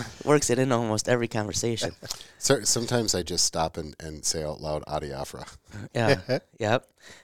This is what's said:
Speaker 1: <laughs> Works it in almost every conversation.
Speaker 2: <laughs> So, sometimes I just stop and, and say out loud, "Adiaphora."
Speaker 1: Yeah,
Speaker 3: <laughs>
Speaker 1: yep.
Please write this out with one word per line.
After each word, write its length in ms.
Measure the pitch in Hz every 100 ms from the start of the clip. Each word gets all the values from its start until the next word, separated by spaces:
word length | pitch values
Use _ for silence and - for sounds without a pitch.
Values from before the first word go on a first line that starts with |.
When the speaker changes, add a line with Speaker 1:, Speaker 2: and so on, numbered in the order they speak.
| 120
Speaker 1:
<laughs> 200 | - -
Works 240 | 147 -
it 80 | 123
in 140 | 131
almost 360 | 120 117 107 -
every 200 | 123 117
conversation. 640 | 113 104 - 117 113 - -
Speaker 2:
<laughs> 40 | - - - -
So, 220 | - 139
sometimes 500 | 104 120 117 120 107 92
I 80 |
just 220 | 87 87 -
stop 320 | 85 80 -
and, 180 | 78 -
and 240 | 80 76
say 200 | - 82
out 180 | 76 76
loud, 220 | 78 76 -
"Adiaphora." 600 | 76 73 98 - - - - - 104 101
Speaker 1:
Yeah, 460 | 117 113 135 90 135
Speaker 3:
<laughs> 160 | - -
Speaker 1:
yep. 280 | 107 123 - _ - -